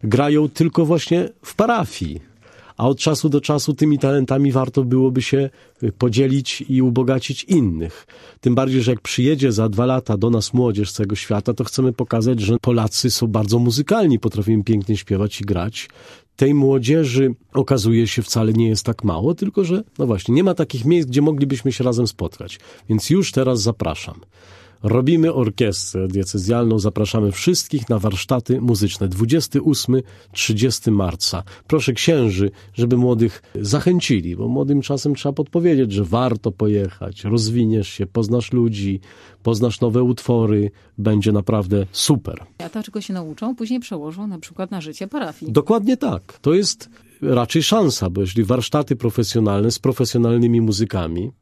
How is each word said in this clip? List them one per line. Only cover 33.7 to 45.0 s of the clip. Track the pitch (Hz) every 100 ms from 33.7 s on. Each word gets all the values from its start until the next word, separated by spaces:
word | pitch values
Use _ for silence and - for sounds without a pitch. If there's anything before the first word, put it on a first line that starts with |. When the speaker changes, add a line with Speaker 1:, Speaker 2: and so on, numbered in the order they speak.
| 139 175 180 - 113 85 90
Speaker 1:
bo | 110
młodym | 127 139 143
czasem | 135 139 147 139
trzeba | 143
podpowiedzieć, | 139 143 175 175 143 120
że | 98
warto | 95 110 127 113 117
pojechać, | 101 107 104 98 - 95 95
rozwiniesz | 104 117 110 117 113 110 98
się, | - 95
poznasz | 117 107 120 110
ludzi, | 123 117 104 98 98 - - - _
poznasz | 113 113 120 107
nowe | 120 110
utwory, | 123 123 - 120 113 107 104 - _ -
będzie | 104 107 104
naprawdę | 104 98 107 92 101 95
super. | - - 139 - - - _
Speaker 2:
A | 170
to, | 220
czego | 214 214
się | 196
nauczą, | 185 160 147 220 247
później | 220 254
przełożą | 240 175 147 170 208
na | 180
przykład | - 170 185
na | 190
życie | 156 147